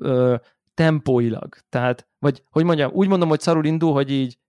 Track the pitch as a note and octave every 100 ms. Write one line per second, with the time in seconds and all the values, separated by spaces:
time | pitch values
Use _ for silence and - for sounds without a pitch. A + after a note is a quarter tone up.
0 | - B2+ B2+ A#2+ - _ _ - D#3+ D#3
1 | - B2 A#2 A2 - - _ B2+ B2+ B2+
2 | _ _ C#3+ B2+ _ D#3 E3+ D#3 C3+ F#3
3 | F#3+ F#3+ E3 D3+ - D#3+ D3+ D#3+ E3 C#3
4 | C#3 C#3 C3 -